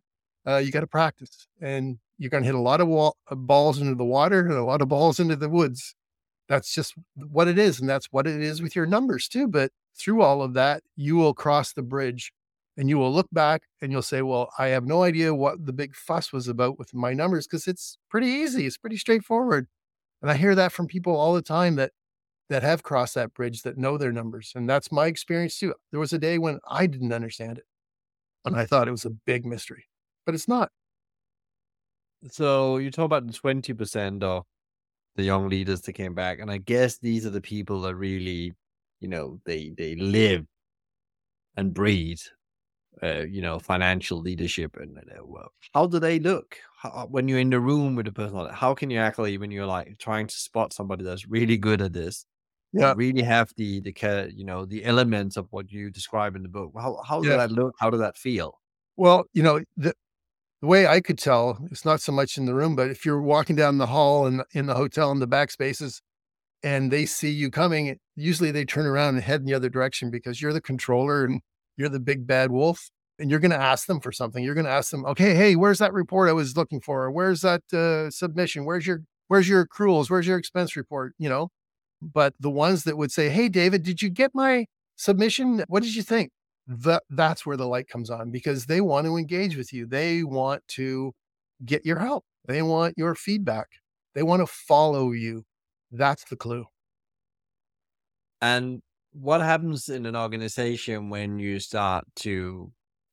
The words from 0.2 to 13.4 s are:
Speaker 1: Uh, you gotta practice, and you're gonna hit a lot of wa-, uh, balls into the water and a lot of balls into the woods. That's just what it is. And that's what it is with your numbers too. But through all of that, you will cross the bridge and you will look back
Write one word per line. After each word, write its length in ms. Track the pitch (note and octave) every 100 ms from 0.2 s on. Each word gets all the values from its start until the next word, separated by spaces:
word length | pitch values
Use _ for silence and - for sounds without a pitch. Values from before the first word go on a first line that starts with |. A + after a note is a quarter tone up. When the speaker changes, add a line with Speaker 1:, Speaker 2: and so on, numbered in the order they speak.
| _ _ C3
Speaker 1:
Uh, 100 | C#3
you 120 | C#3
gotta 140 | D3 D#3+
practice, 600 | D#3 D#3+ - C3 - _ _
and 380 | C#3 C#3 C3 A#2+ _ -
you're 120 | C3
gonna 160 | C#3+ B2
hit 80 |
a 60 | C3
lot 200 | B2 D#3
of 80 | E3+
wa-, 240 | D#3+ D3+ - -
uh, 40 |
balls 460 | C3 B2+ C#3+ D3+ C#3
into 140 | C#3
the 100 | B2
water 360 | A#2+ C3+ D#3+ F#3+
and 120 | F3
a 100 | C3+
lot 160 | A#2+ D3
of 60 | C#3
balls 320 | C#3+ D#3+ D3
into 160 | E3+ D3
the 120 | D3+
woods. 460 | E3+ D3 B2+ - - _ _ _ _ -
That's 260 | C#3 -
just 200 | - - - - C#3
what 320 | D3 D3 F3
it 100 | F3+
is. 220 | G#3 B2
And 80 | C3+
that's 180 | C3+ -
what 140 | C3+ D3+
it 140 | D3+
is 200 | D3+ D#3
with 120 | E3+ F3+
your 100 | E3
numbers 420 | G#3 C4 C3 -
too. 200 | A#3+ C4+
But 240 | D3+ C3+ - _ -
through 240 | - A3
all 200 | D#3 C#3
of 120 | C3
that, 280 | B2+ C3+ D3 - -
you 200 | C#3+ E3
will 180 | D#3
cross 380 | B2+ D3+ D3 C3
the 80 | -
bridge 500 | A#2+ C3+ C3 B2 - - _ _ _ -
and 120 | C3+
you 80 | D3
will 140 | B2+
look 160 | D#3 -
back 300 | E3